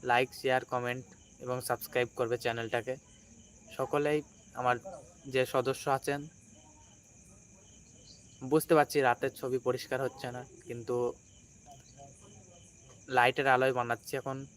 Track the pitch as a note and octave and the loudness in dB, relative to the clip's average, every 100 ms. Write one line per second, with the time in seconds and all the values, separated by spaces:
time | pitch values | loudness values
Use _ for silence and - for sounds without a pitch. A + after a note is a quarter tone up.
0 | C3 A#2+ B2+ - C3+ C3 B2+ B2+ B2 B2+ | 2 2 2 -2 0 0 0 -4 -4 -6
1 | B2+ - - - B2+ B2+ B2 A#2+ - B2+ | -10 -20 -20 -14 -6 -6 -2 -4 -2 -2
2 | A#2+ - A#2 A#2+ A#2+ A#2 A#2 A#2 A2+ C3 | -2 -2 -2 -2 -2 -4 -2 -4 -4 -8
3 | - - - - - - - - C3 D3 | -10 -20 -20 -20 -20 -20 -20 -8 -2 0
4 | D3 D3+ D3 - - - B2 A#2+ - - | 2 0 -2 -20 -16 -4 0 0 -4 -14
5 | - - C#3 C3 B2+ C3+ B2+ C3 - C3+ | -18 -18 -2 0 2 2 0 -2 0 -2
6 | - C#3+ D3 - - - - - - - | -2 -6 -8 -18 -20 -20 -20 -20 -20 -20
7 | - - - - - - - - - - | -20 -20 -20 -20 -20 -20 -20 -20 -20 -20
8 | - - - - C3 D3+ - D#3+ C#3+ D3 | -20 -20 -20 -16 0 0 6 4 6 4
9 | C3 A#2+ C3+ - C3 B2+ B2+ B2 - C3 | 2 2 -2 -6 -4 -2 -2 -2 -2 -2
10 | C3 - C3 B2 B2 - - A#2+ A2+ B2 | -2 -4 -10 -10 -14 -20 -12 -10 -4 -2
11 | A#2+ - - - - - - - - - | -2 -4 -18 -20 -20 -20 -20 -20 -20 -20
12 | C#3 - - - - - - - - - | -20 -20 -20 -20 -20 -20 -20 -20 -20 -20
13 | - C3 B2 C3 C#3 B2+ C3 B2 A#2+ A2+ | 0 4 6 4 4 6 4 2 0 -2
14 | - C#3 C3+ C3+ C#3 | -4 -8 -6 -10 -12